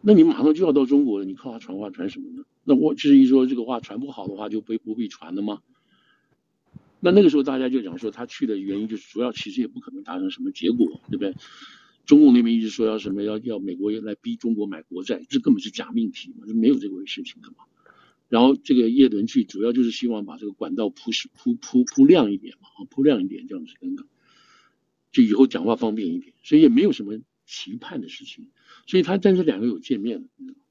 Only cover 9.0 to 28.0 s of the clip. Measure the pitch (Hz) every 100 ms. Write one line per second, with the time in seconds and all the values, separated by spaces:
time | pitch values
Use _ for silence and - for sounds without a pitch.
9 | - 104 123 113 156 131 113 - - 269
10 | - 90 95 - 95 - 85 120 - -
11 | - 95 98 92 - - - - _ _
12 | - 147 147 120 117 117 110 104 110 110
13 | 104 98 104 107 120 104 95 87 104 110
14 | 107 101 120 117 117 107 104 82 _ 87
15 | 92 98 - 139 - 101 107 - - 117
16 | 110 - - - 104 113 113 131 101 92
17 | 95 - 87 - - _ _ _ _ _
18 | _ _ _ 117 127 139 - 127 113 127
19 | 131 107 113 131 107 98 113 120 117 113
20 | 120 107 101 - 104 98 98 - 104 -
21 | - 110 - _ - 117 - 127 123 -
22 | 139 180 110 98 - - _ - - -
23 | 143 135 - - - 95 80 _ - 277
24 | - _ _ _ _ _ _ _ _ _
25 | _ - 113 104 135 - 98 127 117 107
26 | 92 87 - _ - 156 151 120 196 -
27 | 101 110 _ _ _ - - 240 - 147